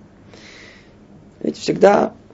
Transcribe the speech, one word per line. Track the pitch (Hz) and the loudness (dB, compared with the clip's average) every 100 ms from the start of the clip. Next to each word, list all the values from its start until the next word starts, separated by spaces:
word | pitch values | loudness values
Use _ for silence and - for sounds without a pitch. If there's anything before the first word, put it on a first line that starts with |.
| - - - - - - - - - - - - - - | -20 -20 -20 -20 -20 -20 -20 -20 -20 -20 -20 -20 -20 -10
Ведь | 151 - | -10 -8
всегда | - 156 196 208 - - - | -8 2 2 4 -2 -8 -20